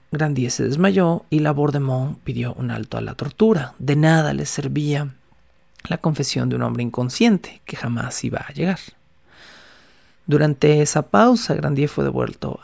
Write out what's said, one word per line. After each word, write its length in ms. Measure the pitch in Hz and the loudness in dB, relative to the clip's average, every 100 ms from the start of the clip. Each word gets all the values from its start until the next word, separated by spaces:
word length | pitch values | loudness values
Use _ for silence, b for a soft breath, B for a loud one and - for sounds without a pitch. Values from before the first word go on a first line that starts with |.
| _ | _
Grandier 400 | 151 156 135 123 | -2 -2 0 -2
se 140 | - | -2
desmayó 600 | 117 147 196 190 170 170 - | -2 2 2 4 2 0 0
y 80 | 156 | 0
Laborde 420 | 151 143 147 143 135 127 131 - | 0 0 0 0 -2 -2 -2 -6
pidió 280 | - 120 120 | -8 -4 -4
un 180 | - 123 | -4 -6
alto 260 | 113 107 113 | -6 -6 -8
a 20 | |
la 140 | 113 | -8
tortura. 600 | - 143 - 220 175 127 - | -8 -6 2 4 4 -2 -6
De 160 | 131 | -2
nada 400 | 147 156 160 147 | 2 4 4 2
le 100 | 139 | -2
servía 720 | 143 - 139 139 147 143 139 - _ _ _ _ _ _ | -4 -6 -4 -2 -2 -2 -4 -10 _ _ _ _ _ _
la 140 | - 160 | -8 -2
confesión 500 | 165 151 135 135 127 | -2 0 -2 -2 -2
de 80 | 123 | -2
un 60 | |
hombre 200 | 120 120 | -2 -4
inconsciente 800 | 120 123 127 - 233 190 - - | -4 -4 -4 2 4 2 -2 -18
que 120 | - - | -16 -8
jamás 480 | 120 117 123 - | -6 -4 -4 -4
iba 200 | - - - | -4 -6 -8
a 40 | |
llegar. 280 | 143 180 185 - - _ _ b b b b b b b b b b - | -4 -2 -2 -8 -20 _ _ b b b b b b b b b b 0
Durante 560 | 147 151 143 151 151 | 2 2 4 4 4
esa 200 | 147 151 | 4 0
pausa, 520 | - 202 240 233 - | 2 4 6 4 2
Grandier 340 | 151 147 139 147 | -2 0 0 0
fue 140 | - | 0
devuelto 560 | - 127 120 - - - | -2 -2 -4 -6 -10 -8